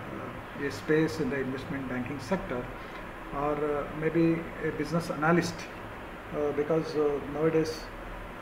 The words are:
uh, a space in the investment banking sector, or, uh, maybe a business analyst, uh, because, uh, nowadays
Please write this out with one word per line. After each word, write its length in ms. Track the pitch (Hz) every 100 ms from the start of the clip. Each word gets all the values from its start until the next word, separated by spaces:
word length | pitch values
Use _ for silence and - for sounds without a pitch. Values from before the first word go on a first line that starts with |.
| - - - - - 139
uh, 40 | 139
a 40 |
space 480 | - - 156 156 -
in 120 | 131
the 100 | 139
investment 480 | 127 135 - 139 127
banking 320 | 123 123 139
sector, 440 | - 185 - 127 127 - - - - - -
or, 200 | 139 147
uh, 300 | 147 147 147 135 151
maybe 420 | 160 165 165 165 - -
a 60 | 160 151
business 320 | 147 165 -
analyst, 440 | - 151 170 - - - - - - - - - 147
uh, 160 | 147
because, 420 | 143 147 165 156
uh, 240 | 151 147 139 131
nowadays 480 | 147 160 160 156 - - - - - - -